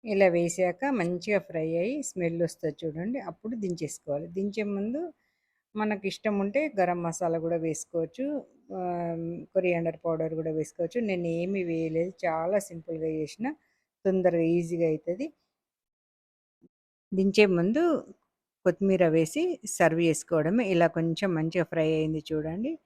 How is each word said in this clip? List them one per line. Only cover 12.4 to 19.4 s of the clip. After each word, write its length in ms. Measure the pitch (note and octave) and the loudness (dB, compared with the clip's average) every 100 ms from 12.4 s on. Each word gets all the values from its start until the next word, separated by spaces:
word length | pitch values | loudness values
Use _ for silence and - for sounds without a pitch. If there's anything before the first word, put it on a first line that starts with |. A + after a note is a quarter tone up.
| E3+ G3+ | 0 0
సింపుల్గా 500 | - E3+ D#3+ D#3+ D#3+ | -2 -12 -8 -4 -4
చేసిన, 380 | D#3 D3+ - B3 D4+ _ _ _ _ G3 | -2 -6 -4 -6 -6 _ _ _ _ 2
తొందరగా 400 | F#3+ F3+ E3+ E3 | 4 4 4 4
ఈజీగా 380 | F3 E3+ E3+ E3 | 2 2 0 2
అవుతది. 400 | D#3 - F#3 D4+ _ _ _ _ _ _ _ _ _ _ _ _ _ - _ _ _ _ | 2 -2 -4 -6 _ _ _ _ _ _ _ _ _ _ _ _ _ -20 _ _ _ _
దించే 340 | F#3+ G3 G3 G#3 | 2 2 6 6
ముందు 360 | F3 F3+ B3+ F4 D4+ - - _ _ _ _ F#3 | 6 2 2 2 0 -4 -20 _ _ _ _ 0
కొత్తిమీర 400 | F3 G3 F#3 F3 | 2 2 4 4
వేసి 360 | D#3+ D#3+ D4 | 4 2 0